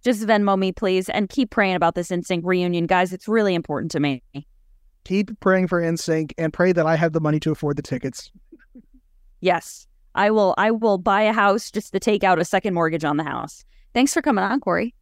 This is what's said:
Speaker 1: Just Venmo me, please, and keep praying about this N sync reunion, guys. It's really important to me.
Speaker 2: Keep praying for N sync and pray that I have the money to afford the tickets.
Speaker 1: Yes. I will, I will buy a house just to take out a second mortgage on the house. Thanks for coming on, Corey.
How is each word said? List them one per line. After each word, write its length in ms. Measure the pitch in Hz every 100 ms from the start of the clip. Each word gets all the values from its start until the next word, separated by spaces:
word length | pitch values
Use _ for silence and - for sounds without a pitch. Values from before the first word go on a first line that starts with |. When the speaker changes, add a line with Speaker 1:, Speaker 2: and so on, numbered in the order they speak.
Speaker 1:
Just 220 | 240 226 214
Venmo 320 | 214 202 196
me, 120 | 190
please, 380 | - 202 185 185
and 220 | - 196
keep 200 | - 247
praying 260 | - 196 180
about 180 | 170
this 180 | 170 175
N 100 | 175
sync 220 | 170 175
reunion, 420 | 170 185 180 175 170
guys. 280 | 185 180
It's 120 | 185 -
really 280 | 220 208
important 360 | 180 - 143 165
to 80 | 160
me. 220 | 143 131 _ 139 - _ _ _ _ _
Speaker 2:
Keep 360 | - 190 202 220
praying 280 | 190 185 185
for 120 | 175
N 160 | 165 165
sync 380 | - 160 156 -
and 160 | 160
pray 200 | - 185
that 120 | 170 156
I 100 | 160
have 180 | 170
the 80 | 160
money 180 | 151 151
to 120 | 156
afford 260 | 151 151 143
the 40 |
tickets. 480 | - 127 135 - - - - 320 _ 254 _ - _ _ - _
Speaker 1:
Yes. 460 | 180 175 - - - _ _
I 160 | - 208
will, 240 | 220 196 -
I 120 | 208
will 280 | 226 226 196
buy 240 | 185 196
a 100 | 214
house 380 | 214 202 202 -
just 220 | 190 -
to 60 | 196
take 240 | - 208
out 160 | 196 175
a 60 |
second 300 | 175 190 208
mortgage 280 | 175 165 160
on 140 | 151 147
the 80 |
house. 400 | 151 127 131 - _ _ _
Thanks 180 | 240 277
for 80 | -
coming 240 | 302 214
on, 160 | 190 262
Corey. 340 | - 175 226 _